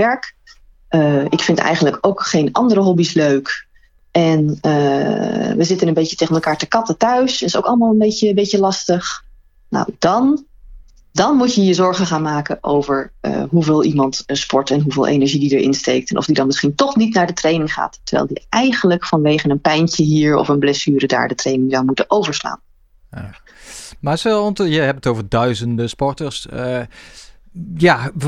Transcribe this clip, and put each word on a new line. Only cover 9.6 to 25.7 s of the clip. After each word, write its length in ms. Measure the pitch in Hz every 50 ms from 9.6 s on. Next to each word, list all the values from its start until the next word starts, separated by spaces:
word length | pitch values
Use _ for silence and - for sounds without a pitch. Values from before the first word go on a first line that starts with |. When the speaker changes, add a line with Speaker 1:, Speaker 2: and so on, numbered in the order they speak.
| _ _
Speaker 1:
Nou, 180 | - 135 127 - - -
dan, 460 | - 170 190 226 262 269 294 294 - _ - - - - - - - - - _ _ _ -
dan 240 | 151 190 254 302
moet 180 | 262 247 240 -
je 100 | 208 196
je 100 | 190 180
zorgen 320 | 180 185 185 180 185 190
gaan 160 | 165 165 156 156
maken 360 | 151 151 147 147 - - -
over, 520 | - - 147 143 143 143 139 135 135 - - -
eh, 220 | - 139 139 131 135 139
hoeveel 340 | 156 170 160 151 156 156 -
iemand, 380 | 160 147 147 139 135 131 - -
eh, 100 | - 139
sport 340 | 139 - - - 135 135 -
en 100 | 139 147
hoeveel 260 | 151 143 127 139 131
energie 340 | - 147 143 135 139 139 147
die 180 | 143 143 135 135
erin 160 | - 135 139
steekt. 360 | - - - 127 127 127 -
En 60 | -
of 80 | - 143
die 80 | - 151
dan 120 | 139 135
misschien 280 | 135 139 - - 143 147
toch 220 | - 277 277 277
niet 180 | 220 220 220 -
naar 120 | 196 175
de 60 | 170 175
training 400 | - - 156 165 165 151 156 -
gaat. 280 | - - - - - -
Terwijl 220 | - - - 143 139
die 180 | - - - -
eigenlijk 560 | - 233 254 269 240 - - 185 175 175 -
vanwege 440 | - - 160 151 147 151 156 - 147
een 100 | 139 143
pijntje 440 | - 160 156 156 165 165 - - 160
hier 320 | 151 151 151 151 151 147
of 120 | - - -
een 100 | 147 143
blessure 480 | 139 143 139 - - - 143 135 135
daar 220 | 135 - 123 120 123
de 60 | 123
training 380 | - - 135 135 131 127 131 135
zou 120 | 131 127
moeten 200 | 131 135 - - -
overslaan. 520 | 196 214 190 156 147 - - - 67 - _ _ _ _ _ _ _ _ - _
Speaker 2:
Ja. 200 | - - 95 98 - - _ - - - - - - - - - - -
Maar 180 | - 143 151 170
zo, 240 | - 233 220 208 208
want, 180 | 208 202 -
eh, 120 | 202 170 151
je 80 | 160
hebt 140 | 147 135 139 135 -
het 20 |
over 220 | 131 120 110 104 98
duizenden 600 | - 117 120 127 120 101 117 120